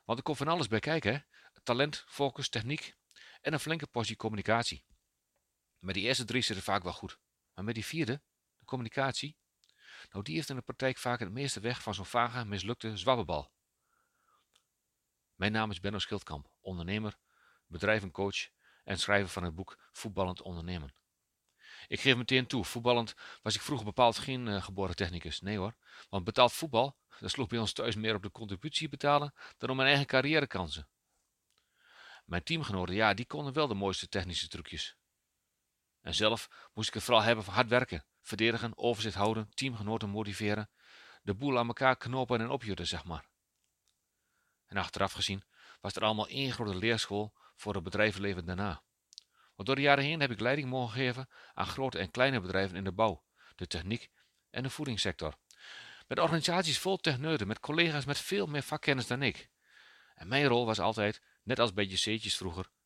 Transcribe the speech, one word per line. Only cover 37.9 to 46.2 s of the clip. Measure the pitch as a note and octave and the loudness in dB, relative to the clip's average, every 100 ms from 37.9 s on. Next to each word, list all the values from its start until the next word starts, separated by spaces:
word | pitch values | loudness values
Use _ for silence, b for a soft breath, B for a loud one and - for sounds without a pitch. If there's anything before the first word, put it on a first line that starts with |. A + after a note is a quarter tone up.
| E2 - _ | -4 -8 _
verdedigen, | - G#2 A2+ A#2 A#2 - | -6 2 2 2 -2 -2
overzicht | A#2+ G#2+ A2 G2 | 0 0 -2 2
houden, | G#2 A2 G#2+ | 2 2 -4
teamgenoten | - C#3 A2+ G#2 A2+ G#2+ | -4 -4 -4 -4 -2 -2
motiveren, | G2+ G#2 G2 G#2 G#2 G#2 B B B B B | -4 -4 -2 0 0 -2 B B B B B
de | - | -4
boel | G2+ C#3+ B2+ | -2 2 2
aan | A#2 | 2
elkaar | A#2 C3 B2+ | 4 4 4
knopen | B2 C3 B2 A#2+ | 0 -2 0 0
en | A#2 | 0
opjutten, | C3+ A2+ F2+ F2 | -2 -2 -4 -4
zeg | D2+ | -6
maar. | F2+ D#2+ - _ _ _ _ _ _ _ _ _ _ _ _ _ - | -6 -10 -10 _ _ _ _ _ _ _ _ _ _ _ _ _ -6
En | G2 | -4
achteraf | F#2 - G2 | -2 0 0
gezien | - G#2 G2 - B B B | 0 -4 -4 -8 B B B
was | G2 | -8
het | - | 0
allemaal | A2 G#2+ | 2 2